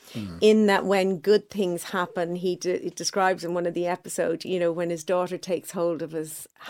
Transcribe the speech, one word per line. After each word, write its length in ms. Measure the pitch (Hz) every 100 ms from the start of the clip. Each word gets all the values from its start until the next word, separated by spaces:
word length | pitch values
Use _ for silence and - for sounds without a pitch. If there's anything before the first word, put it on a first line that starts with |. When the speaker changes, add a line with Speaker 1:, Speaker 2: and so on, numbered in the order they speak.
| -
Speaker 1:
Mm. 240 | - 202 170
Speaker 2:
in 240 | 214 220 208
that 180 | 196 185
when 320 | 196 190 180
good 300 | 196 208 -
things 320 | 196 180 175 -
happen, 500 | 190 170 185 170 175
he 200 | 185 180
de-, 240 | 175 175
he 100 | 175
describes 540 | - 170 202 185 185
in 100 | 170
one 120 | 175 175
of 60 | 175
the 100 | 175
episodes, 580 | 180 180 - 170 165 -
you 140 | 180
know, 120 | 170
when 180 | 165 170
his 140 | 170
daughter 340 | 156 180 180 180
takes 340 | 185 170 -
hold 300 | 190 170 156
of 100 | 160
his 340 | 160 156 - - _